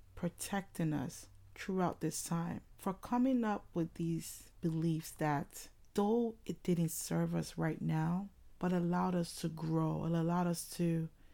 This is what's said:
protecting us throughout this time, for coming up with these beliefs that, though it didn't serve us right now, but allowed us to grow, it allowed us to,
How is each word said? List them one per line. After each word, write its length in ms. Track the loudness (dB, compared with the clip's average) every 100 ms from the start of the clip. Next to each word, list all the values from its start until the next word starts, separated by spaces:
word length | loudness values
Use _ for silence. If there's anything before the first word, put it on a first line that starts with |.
| -20 -6
protecting 720 | -6 -4 -4 -4 -4 -2 0
us 340 | 0 -2 -8 -14 -20 -18 -10
throughout 460 | -4 0 2 0
this 200 | -2 -2
time, 380 | -2 -2 -2 -6 -10 -8
for 160 | -6
coming 520 | -6 -2 2 4 4 2
up 200 | -2 -2
with 200 | -2 -2
these 500 | 0 0 0 -2 -10 -16 -4
beliefs 500 | 0 2 2 0 -2
that, 580 | -2 2 2 -2 -10 -16 -18 -4
though 420 | 0 4 4 2 -2 -8
it 160 | -4
didn't 300 | 0 2 2
serve 420 | 0 0 2 2
us 200 | 0 -2 -2
right 240 | -2 0
now, 460 | 0 2 2 0 -4 -10 -20 -4
but 140 | 0
allowed 420 | 2 2 2 2 2
us 180 | 0 -2
to 120 | -4
grow, 580 | -4 0 2 2 2 0
it 60 |
allowed 340 | 2 2 2 2
us 200 | 0 -4
to, 420 | 0 2 2 -2 -8 -20